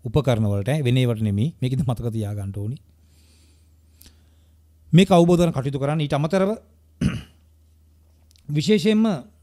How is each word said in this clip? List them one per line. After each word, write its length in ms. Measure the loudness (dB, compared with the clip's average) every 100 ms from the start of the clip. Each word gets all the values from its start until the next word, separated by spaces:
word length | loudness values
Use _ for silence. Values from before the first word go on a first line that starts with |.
උපකරණ 400 | 0 0 2 0
වලට, 240 | 2 0 -2
ඈ, 160 | 0
වෙන 120 | 2 2
ඒවට 260 | 0 0
නෙමෙයි. 320 | -2 0 -2 -2
මේක 160 | -4
ඉතින් 140 | -2 -2
මතක 260 | -4 -6
තියාගන්න 400 | -6 -8 -8 -8
ඕනි. 220 | -8 -8 -10 _ _ _ _ _ _ _ _ _ _ _ _ -20 _ _ _ _ _ _ _ _
මේක 180 | 4 6
අවබෝධ 300 | 6 6 4
කරගන්න 160 | 2 -2
කටයුතු 240 | -6 -4
කරන්න. 200 | -4 -4
ඊට 120 | -2
අමතරව 380 | -2 -2 -2 -2 -4 _ _ _ _
<clears throat> 80 | -4 -4 -14 _ _ _ _ _ _ _ _ _ _ _ -4
විශේෂයෙන්ම 560 | -2 2 2 4 2 2 -2 -10 _